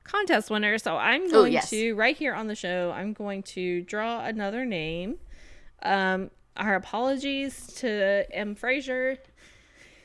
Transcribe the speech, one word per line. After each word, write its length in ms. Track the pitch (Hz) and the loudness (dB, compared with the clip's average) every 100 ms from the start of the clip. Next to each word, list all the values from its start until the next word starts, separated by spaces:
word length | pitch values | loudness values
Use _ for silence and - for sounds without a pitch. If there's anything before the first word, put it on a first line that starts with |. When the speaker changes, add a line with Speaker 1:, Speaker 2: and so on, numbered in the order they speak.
Speaker 1:
contest 460 | - 403 392 254 214 | -4 -2 2 2 2
winner, 260 | 214 208 220 | 0 2 2
so 180 | 220 160 | 0 0
I'm 260 | 208 262 370 | 2 2 6
Speaker 2:
Oh, 40 | |
Speaker 1:
going 220 | 320 - | 6 8
Speaker 2:
yes. 160 | 247 - | 4 2
Speaker 1:
to, 240 | 220 226 | 0 0
right 220 | 208 226 302 | 2 2 2
here 180 | 294 | -2
on 140 | 196 220 | -2 -4
the 60 | 208 | -4
show, 360 | 180 180 175 | -2 -2 -2
I'm 180 | - 196 | -2 -6
going 300 | 208 208 196 | -6 -6 -6
to 360 | 196 - 180 180 | -8 -4 -2 -2
draw 420 | 180 214 226 233 - | -2 -4 -2 -2 -4
another 400 | 220 202 226 262 | -2 -2 -2 -2
name. 500 | 185 156 165 185 330 - - - - - - | -2 -2 -4 -4 -8 -12 -18 -18 -20 -20 -8
Um, 480 | - 196 190 185 190 - _ - | 0 2 2 0 -2 -10 _ -4
our 180 | 208 | 0
apologies 920 | 196 - 220 254 269 277 277 277 - - - | 0 0 -2 0 0 0 -2 -4 -8 -14 -6
to 500 | 254 208 196 202 190 | -2 2 4 4 2
M. 220 | - 208 208 | -4 -6 -4
Fraser. 640 | 233 269 269 254 262 262 - _ - - _ - - - | -2 0 -2 -2 -2 -4 -10 _ -20 -20 _ -20 -20 -20